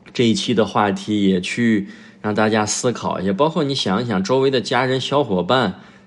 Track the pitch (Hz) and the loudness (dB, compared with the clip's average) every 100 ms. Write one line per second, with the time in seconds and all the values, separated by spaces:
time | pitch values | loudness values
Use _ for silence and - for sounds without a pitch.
0 | - - 117 101 - 110 104 120 104 95 | -10 0 2 2 0 0 2 2 0 0
1 | - 104 98 92 90 - 117 107 98 - | -2 0 2 2 -2 0 2 2 -2 -12
2 | - - 123 107 110 110 107 - 127 104 | -20 -8 -4 0 2 2 0 -2 -2 -2
3 | 92 82 92 95 156 165 143 135 143 147 | -4 -4 -2 0 0 0 -2 -2 -2 -2
4 | 123 95 98 131 135 131 101 123 131 131 | 0 -2 0 2 2 0 0 0 0 0
5 | 131 139 123 92 87 127 104 - - - | 0 0 0 -2 0 0 0 -4 -14 -20